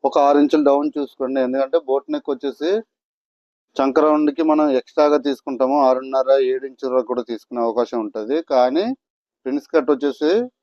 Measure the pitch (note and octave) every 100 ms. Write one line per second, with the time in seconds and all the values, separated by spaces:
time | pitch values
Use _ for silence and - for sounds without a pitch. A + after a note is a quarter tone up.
0 | C#3 D#3 C#3+ D3 D3 D#3 C#3+ C#3 D3 D3+
1 | C#3 _ C3 C3+ B2+ C3 C3+ E3 C#3+ C3+
2 | - D3 - C3+ C#3 C3 D#3 G#3 A3 _
3 | _ _ _ _ _ _ _ - C3+ C3+
4 | D3+ D3+ D3+ C#3 D#3 D3+ D3+ B2+ - -
5 | D3 D3 C#3 C3 - B2 C3 C#3+ C3+ B2+
6 | C3 C3 C3 C3+ C3 C3 C3+ C3 C3+ B2+
7 | A#2 B2 A#2 A2 _ B2 A#2 A2 A#2 A#2+
8 | G#2+ A2 G#2+ D3+ E3 C3+ B2+ D3 A3 C4+
9 | _ _ _ _ C3 C#3 - E3 C3+ C#3
10 | C#3+ C3 D3+ G3 B3 _